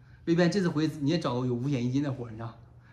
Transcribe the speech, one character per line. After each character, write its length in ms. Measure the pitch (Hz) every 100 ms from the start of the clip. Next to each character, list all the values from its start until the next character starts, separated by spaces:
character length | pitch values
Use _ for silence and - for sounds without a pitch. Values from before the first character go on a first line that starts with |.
| - - -
薇 80 |
薇 100 | 170
安 60 | 170
这 100 | 202
次 80 | 175
回 180 | 143 156
去 100 | 151
你 80 | 139
也 100 | 170
找 220 | 147 123
个 60 | 127
有 80 |
五 120 | 120 135
险 160 | 131
一 60 | 123
金 120 | 135
的 100 | 147
活， 180 | 127 120
你 60 | 107
知 60 |
道？ 120 | 113 - - - -